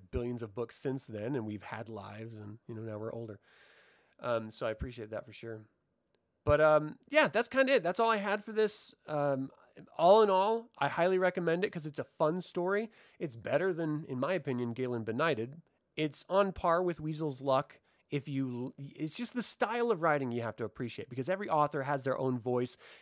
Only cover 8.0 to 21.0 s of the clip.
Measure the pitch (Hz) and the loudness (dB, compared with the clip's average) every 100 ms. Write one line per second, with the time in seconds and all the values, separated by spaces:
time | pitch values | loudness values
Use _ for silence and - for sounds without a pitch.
8 | 226 220 202 208 214 220 214 - - - | 2 2 0 -2 -2 0 0 0 -10 -14
9 | - 151 143 135 135 - _ - - - | -6 -2 0 0 -4 -10 _ -20 -12 4
10 | 170 214 208 185 202 226 240 - 143 170 | 8 10 8 6 4 0 -4 -2 -2 2
11 | 175 185 185 180 170 170 190 170 151 143 | 2 4 2 2 0 2 0 -4 -8 -8
12 | 123 - 156 180 - 180 175 202 226 - | -8 0 2 2 -4 -2 0 0 -4 -10
13 | - - 165 113 107 143 190 165 160 151 | -20 -10 -10 -8 0 0 2 0 -2 -2
14 | 156 127 139 185 147 123 120 117 127 120 | -4 -2 0 0 -2 -2 -2 -2 -2 -2
15 | 110 113 165 120 120 165 - _ _ - | -2 0 2 0 -4 -10 -20 _ _ -4
16 | 156 139 - 190 196 - 175 170 180 165 | -2 -4 0 2 2 2 2 2 2 -2
17 | 156 156 160 127 139 131 143 - _ _ | -4 -4 -4 -2 2 2 2 -8 _ _
18 | _ 147 139 135 135 120 131 - 139 - | _ -6 -2 -2 -2 -4 -6 -10 -14 -8
19 | 156 185 240 247 - - 208 240 240 185 | -6 -4 -4 0 0 2 0 2 0 2
20 | 165 147 127 117 113 - 110 - 120 - | 2 2 0 -2 -4 -4 -6 -6 -8 -8